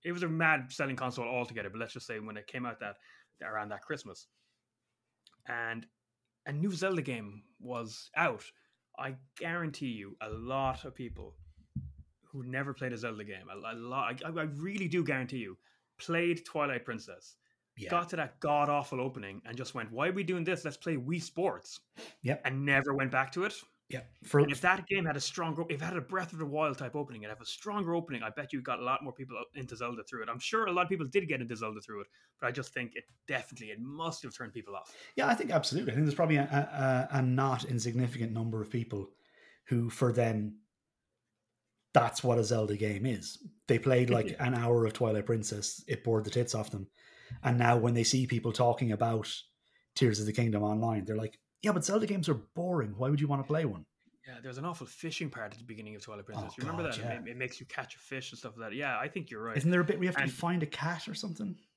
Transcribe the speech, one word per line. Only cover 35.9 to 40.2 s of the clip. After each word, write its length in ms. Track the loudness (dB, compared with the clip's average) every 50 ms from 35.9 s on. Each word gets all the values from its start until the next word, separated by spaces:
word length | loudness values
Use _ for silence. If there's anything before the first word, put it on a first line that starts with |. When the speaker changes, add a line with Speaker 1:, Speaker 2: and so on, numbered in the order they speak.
Speaker 2:
I 40 | 2
think 120 | 4 4 4
there's 80 | 4
probably 220 | 4 4 6 6 4
a, 720 | 4 4 4 2 2 2 -2 0 2 4 4 4 2 2
a, 60 | 2 2
a 40 |
not 440 | 4 4 6 4 4 4 2 0 0
insignificant 680 | 0 0 0 0 0 2 2 2 2 2 0 -2 -2
number 300 | 0 0 -2 0 0 -2
of 100 | -4 -2
people 380 | -2 -2 -2 -2 -4 -6 -6 -6 -12 _ _ _ _ _ -20 -20 -20 _ _ 0
who, 220 | 2 2 2 0
for 200 | 2 2 4 4
them, 440 | 6 6